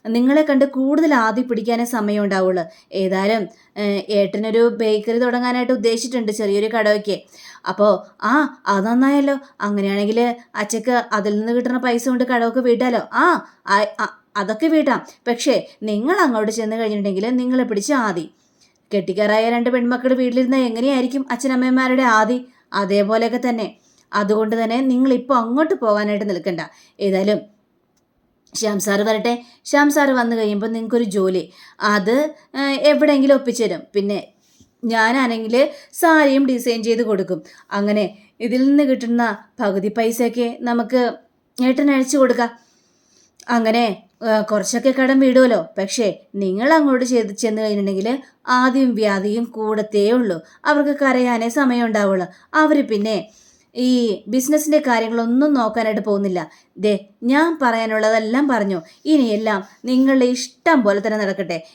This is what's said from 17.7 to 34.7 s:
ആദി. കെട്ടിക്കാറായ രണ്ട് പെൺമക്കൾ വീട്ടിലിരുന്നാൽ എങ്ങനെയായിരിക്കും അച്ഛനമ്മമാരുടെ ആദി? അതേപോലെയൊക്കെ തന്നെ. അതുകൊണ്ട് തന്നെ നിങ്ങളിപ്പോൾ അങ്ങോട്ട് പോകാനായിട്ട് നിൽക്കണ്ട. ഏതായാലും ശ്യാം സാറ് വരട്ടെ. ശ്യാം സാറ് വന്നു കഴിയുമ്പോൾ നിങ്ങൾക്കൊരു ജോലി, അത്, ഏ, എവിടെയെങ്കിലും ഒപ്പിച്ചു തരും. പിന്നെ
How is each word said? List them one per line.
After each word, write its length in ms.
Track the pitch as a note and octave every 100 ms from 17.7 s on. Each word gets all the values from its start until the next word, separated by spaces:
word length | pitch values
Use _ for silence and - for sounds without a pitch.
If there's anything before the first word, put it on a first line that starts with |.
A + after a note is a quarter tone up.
| G3+ G3+
ആദി. 380 | C#4 A3 F3 D#3 _ _ _ _ _ -
കെട്ടിക്കാറായ 560 | G3+ F3+ F#3 G#3 G#3+ A3+
രണ്ട് 200 | A#3 A#3
പെൺമക്കൾ 440 | B3+ A#3+ B3 C4
വീട്ടിലിരുന്നാൽ 460 | C4 B3 A#3+ B3+ C4
എങ്ങനെയായിരിക്കും 680 | B3 A3+ C4 C4+ B3+ C4+ C4+
അച്ഛനമ്മമാരുടെ 720 | A#3+ C4+ B3+ B3+ B3+ C4 B3+
ആദി? 420 | B3 A3 G#3+ B3+ - _ _
അതേപോലെയൊക്കെ 680 | G3 G3 G3+ G3+ A3+ A#3 A#3+ B3
തന്നെ. 280 | A3+ G3 - _ _ _
അതുകൊണ്ട് 520 | G3+ G3+ G#3+ G#3+ A3+
തന്നെ 160 | A3+ A#3+
നിങ്ങളിപ്പോൾ 540 | C4 B3 C4+ B3 B3+
അങ്ങോട്ട് 400 | B3+ A3+ C4 D#4
പോകാനായിട്ട് 540 | F#4+ A3+ G#3 G#3 G#3 G#3
നിൽക്കണ്ട. 320 | F3 F#3+ E3+ D#3 - _ -
ഏതായാലും 380 | G3+ F#3+ G3 D#3 - _ _ _ _ _ _ _ _ _ _
ശ്യാം 260 | - G#3+ G3+
സാറ് 200 | G3+ G3+
വരട്ടെ. 420 | G#3 A3 A#3+ A#3+ - _
ശ്യാം 260 | - C#4+ D4
സാറ് 200 | D4 C#4
വന്നു 260 | B3+ A#3 A3+
കഴിയുമ്പോൾ 300 | G#3+ G#3 A3
നിങ്ങൾക്കൊരു 380 | A3+ A3 A#3
ജോലി, 460 | A3 G3 F#3+ F#3 - - - -
അത്, 500 | G#3 G#3 F#3+ B3+ D4+ D4+ _ C4+
ഏ, 180 | C#4 C4+
എവിടെയെങ്കിലും 580 | D4 C4+ D4+ C#4 C4+
ഒപ്പിച്ചു 280 | C4+ C4 A#3
തരും. 180 | G#3+ D#3+ -
പിന്നെ 340 | G3+ G3+ G3 - _ _ _ _